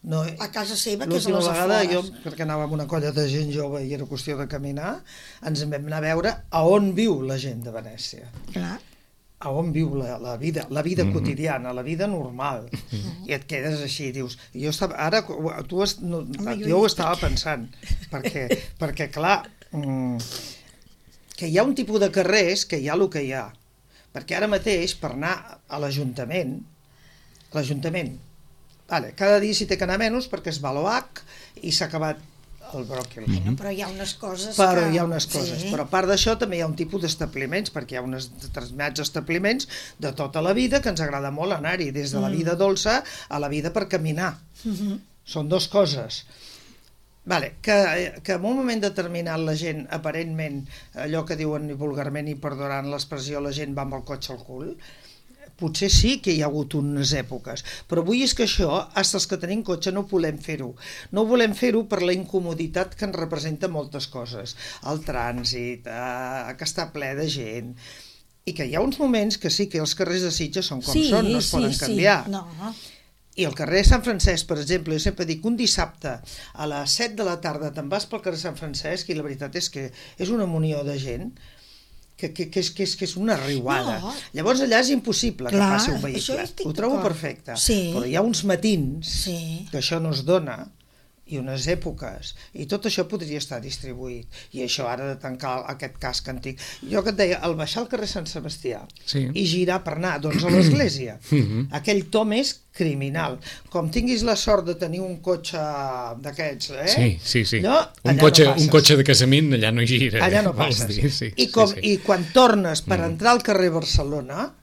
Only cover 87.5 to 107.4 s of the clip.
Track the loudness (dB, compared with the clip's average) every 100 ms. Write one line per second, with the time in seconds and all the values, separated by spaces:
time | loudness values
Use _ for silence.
87.5 | 0 2 2 2 -2 0 2 2 2 2
88.5 | 2 4 2 0 -2 -4 -2 -2 -4 -6
89.5 | -8 -6 -4 -2 0 0 -2 2 2 2
90.5 | -8 -12 _ _ _ _ _ -10 -8 -4
91.5 | -4 -2 -2 -2 -8 -10 -12 -14 -16 -16
92.5 | -12 -4 -2 0 0 -2 -4 -4 -6 -6
93.5 | -8 -8 -10 -10 -10 -10 -10 -14 -16 -14
94.5 | -8 -4 -2 -2 -4 -6 -6 -8 -8 -4
95.5 | -4 -6 -10 -10 -8 -6 -6 -6 -8 -8
96.5 | -10 -12 -14 -2 0 0 2 2 2 0
97.5 | -2 -2 -4 -4 -4 -4 -6 -8 -8 -10
98.5 | -8 -8 -8 -12 -14 -4 -2 0 0 0
99.5 | 2 2 0 -2 -4 -2 -2 0 0 6
100.5 | 8 8 8 4 0 -6 -10 2 4 4
101.5 | 2 -2 -2 2 2 2 2 2 2 0
102.5 | -4 _ -2 0 0 -2 -2 -4 -6 -12
103.5 | -16 -6 -2 0 0 2 2 2 2 4
104.5 | 4 4 -4 -2 -4 -4 -6 -2 -2 -2
105.5 | -4 -4 -2 -4 -4 -6 -8 -10 -4 -4
106.5 | -4 -8 -4 0 4 4 2 0 0